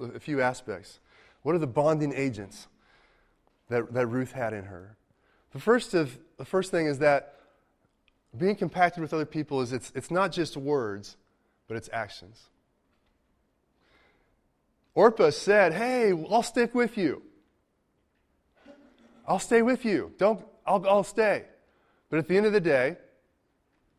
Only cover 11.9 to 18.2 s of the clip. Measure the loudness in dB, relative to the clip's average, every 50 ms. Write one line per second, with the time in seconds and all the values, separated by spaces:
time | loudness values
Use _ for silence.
11.9 | -8 -8 -8 -8 -10 -18 -20 -20 -20 -20 _ _ _ _ _ _ _ _ _ _
12.9 | _ _ _ _ _ _ _ _ _ _ _ _ _ _ _ _ _ _ _ _
13.9 | _ _ _ _ _ _ _ _ _ _ _ _ _ _ _ _ _ _ _ _
14.9 | 2 4 6 6 6 6 4 4 2 2 0 2 4 6 4 4 2 0 -2 -2
15.9 | 0 2 2 2 2 0 -2 0 0 0 0 0 0 0 0 0 0 0 -2 -2
16.9 | -2 -2 -2 -2 -2 -4 -10 -18 _ _ _ _ _ _ _ _ _ _ _ _
17.9 | _ _ _ _ _ _